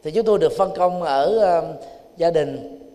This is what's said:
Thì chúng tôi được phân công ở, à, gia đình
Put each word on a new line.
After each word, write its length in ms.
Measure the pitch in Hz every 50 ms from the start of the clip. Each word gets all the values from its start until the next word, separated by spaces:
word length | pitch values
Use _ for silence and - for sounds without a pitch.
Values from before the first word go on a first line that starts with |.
Thì 80 | _ 156
chúng 160 | 156 220 233
tôi 120 | 220 208 185
được 140 | 160 147 - 190
phân 120 | 196 185 190
công 260 | - 180 180 180 180
ở, 360 | 175 151 135 139 143 175 214 226
à, 240 | 214 185 175 165 160 - - - - - - - - - -
gia 140 | - 165 170
đình 500 | 165 156 147 139 139 127 - - - - - -